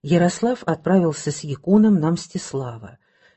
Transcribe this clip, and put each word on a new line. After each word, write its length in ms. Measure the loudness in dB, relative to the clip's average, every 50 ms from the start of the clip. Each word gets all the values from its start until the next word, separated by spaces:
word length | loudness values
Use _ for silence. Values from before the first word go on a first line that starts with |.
Ярослав 600 | 0 2 2 4 4 2 0 0 -2 -2 -2 -2
отправился 680 | -4 -6 -6 -4 0 2 2 2 2 2 -2 -4 -6 -8
с 80 | -8 -8
Якуном 580 | -8 -10 -10 -8 0 2 4 6 6 6 4 2
на 140 | 2 0
Мстислава 880 | -2 -2 -6 -10 -12 -12 -10 -8 -8 -8 -8 -8 -12 -14 -18 -20 -20 _ _ _ _ _ _ _ _